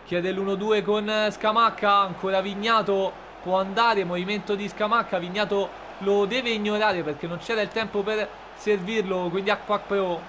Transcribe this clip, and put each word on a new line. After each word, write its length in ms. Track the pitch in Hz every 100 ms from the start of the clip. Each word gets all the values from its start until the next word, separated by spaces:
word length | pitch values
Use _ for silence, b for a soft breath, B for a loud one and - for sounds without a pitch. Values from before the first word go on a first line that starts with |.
Chiede 260 | - 175 180
l'uno 220 | 190 196
due 280 | 196 214 214
con, 260 | 196 214 208
eh, 220 | 214 214
Scamacca, 680 | 202 214 220 226 - 208 202
ancora 400 | 196 165 190 190
Vignato, 720 | 196 196 220 226 196 196 190 - - -
può 160 | 180 190
andare, 460 | 190 196 233 202
movimento 500 | 175 180 185 208 -
di 140 | 202 202
Scamacca, 500 | - 214 233 220 190
Vignato 680 | 175 196 208 202 190 - - -
lo 260 | 196 202 202
deve 240 | 247 240
ignorare 520 | 220 208 208 214 185
perché 240 | 151 143 170
non 120 | 170
c'era 240 | - 226
il 80 | 202
tempo 320 | 226 220 208
per 260 | 202 214 208 - -
servirlo, 760 | - 208 208 180 226 190 185 180
quindi 200 | 185 196
Akpakpro 720 | 202 - 208 - 202 185 170